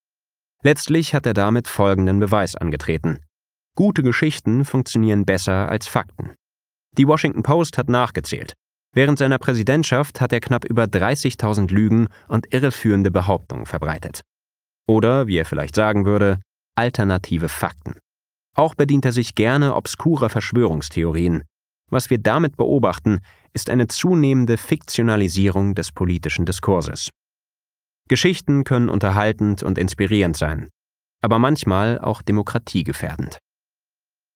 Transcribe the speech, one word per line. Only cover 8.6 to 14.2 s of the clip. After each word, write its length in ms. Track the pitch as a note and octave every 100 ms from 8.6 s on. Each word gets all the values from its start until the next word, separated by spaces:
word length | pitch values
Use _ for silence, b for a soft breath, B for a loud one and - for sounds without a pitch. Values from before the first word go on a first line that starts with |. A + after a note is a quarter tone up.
| _ _ _
Während 260 | B2 C#3 C#3+
seiner 200 | C3+ C3
Präsidentschaft 840 | - A#2+ G#2+ D3+ D#3 C3 D3 -
hat 120 | B2
er 60 | A#2
knapp 260 | - B2
über 220 | - A#2 A2
dreißigtausend 840 | F#2 G2 C#3+ C3+ - G#2+ G#2 F#2
Lügen 340 | F#2+ G#2+ A2 A2+ b b
und 260 | A2+ -
irreführende 560 | C3 C#3 - A2+ G2+ F#2+
Behauptungen 560 | F2+ F#2 F2+ - B1 A1+
verbreitet. 560 | D#2 D#2 D#2 - -